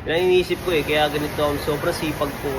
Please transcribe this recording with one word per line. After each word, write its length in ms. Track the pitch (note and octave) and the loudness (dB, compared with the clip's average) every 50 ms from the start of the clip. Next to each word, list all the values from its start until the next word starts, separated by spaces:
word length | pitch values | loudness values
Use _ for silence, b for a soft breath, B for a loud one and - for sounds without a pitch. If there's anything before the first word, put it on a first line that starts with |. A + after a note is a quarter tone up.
| - | -4
Yun 100 | - D#3 | -2 0
ang 80 | E3+ F#3 F#3 | 2 4 4
iniisip 320 | F3+ F#3 F3+ - F3+ - | 4 4 4 2 -4 -2
ko 80 | - F#3 | -2 0
eh, 160 | F3 D3+ C#3 | 0 0 0
kaya 240 | C#3 D3+ D3+ D3+ D3 | 2 2 2 2 2
ganito 300 | C#3+ D3+ D3 D3+ D3 D3 | 2 -2 -2 -2 0 0
ang 180 | D3+ D3 C#3+ C#3 - | 0 0 0 -2 -2
sobrang 240 | D#3+ D3+ D3 C#3+ F3 | -2 -2 0 -2 -2
sipag 400 | E3+ - E3+ D#3 C#3+ - D3 C#3+ - - | -2 -2 -4 -4 -2 -2 -4 -4 -4 -4
ko. 80 | - C#3+ C3+ | -4 -4 -2